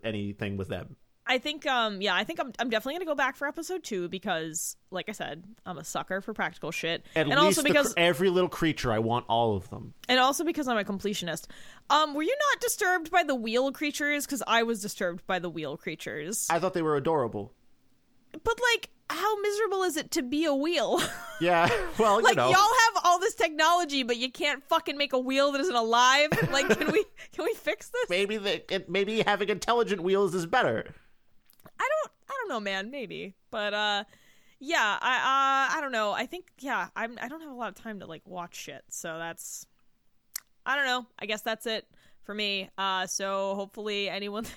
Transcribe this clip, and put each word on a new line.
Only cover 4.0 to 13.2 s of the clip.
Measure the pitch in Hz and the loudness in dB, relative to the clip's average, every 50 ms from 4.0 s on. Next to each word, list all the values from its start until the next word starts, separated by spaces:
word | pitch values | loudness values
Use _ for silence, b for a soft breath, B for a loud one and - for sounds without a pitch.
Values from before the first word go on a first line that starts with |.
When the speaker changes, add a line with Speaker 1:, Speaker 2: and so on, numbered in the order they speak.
| 175 175 | -4 -4
Speaker 2:
because, | 180 190 - 214 180 160 160 160 156 156 - - - _ _ _ | -6 -6 -4 -2 -2 -2 -4 -6 -6 -6 -8 -8 -10 _ _ _
like | - 185 170 - | -10 -8 -8 -8
I | 214 | -8
said, | - 180 - 147 160 180 196 220 _ _ | -8 -8 -10 -10 -12 -14 -20 -20 _ _
I'm | - 180 - | -12 -12 -12
a | 165 | -10
sucker | - - 170 - - 190 190 | -8 -6 -6 -6 -4 -6 -6
for | 190 - 214 | -6 -8 -4
practical | - 202 160 170 - - 156 170 | -4 -4 -4 -4 -6 -8 -6 -6
shit. | - - 165 165 - - B B | -4 -2 -2 -4 -4 -6 B B
Speaker 1:
At | 160 156 | 0 2
Speaker 2:
And | 156 | 4
Speaker 1:
least | 240 277 | 4 6
Speaker 2:
also | 302 311 294 330 294 | 6 6 6 4 4
Speaker 1:
the | 294 | 4
cr-, | 294 | 4
Speaker 2:
because | 294 277 254 233 | 4 4 4 2
Speaker 1:
every | - - 175 175 - 180 196 | 4 4 4 4 4 4 4
little | 175 185 180 165 | 4 4 2 2
creature, | - - - 160 147 - - 127 110 | 0 0 0 0 2 2 0 2 2
I | 107 | 2
want | 113 113 117 120 117 - | 2 2 0 0 0 2
all | 117 117 117 113 107 | 2 4 4 4 2
of | 98 90 - | 0 -2 -6
them. | - 101 - - - - - - | -12 -12 -12 -14 -16 -16 -2 2
Speaker 2:
And | 247 254 | 4 4
also | 254 262 285 - 349 | 4 4 2 2 -2
because | 302 - 294 302 | -2 -2 -2 -2
I'm | 254 240 220 | -2 0 -2
a | 196 | -2
completionist. | 196 202 190 - 202 208 - 175 170 156 160 - B B B B B B B B - | -2 -6 -4 -2 -4 -4 -4 -4 -6 -6 -8 -10 B B B B B B B B 4
Um, | 277 294 311 302 285 | 4 4 4 4 0
were | 285 311 | -2 0
you | 349 508 587 605 571 523 | 0 0 2 2 2 2
not | - | 2
disturbed | - 480 - - 427 370 370 370 330 - - | 0 -4 -2 0 2 2 2 2 0 2 2
by | 359 | 2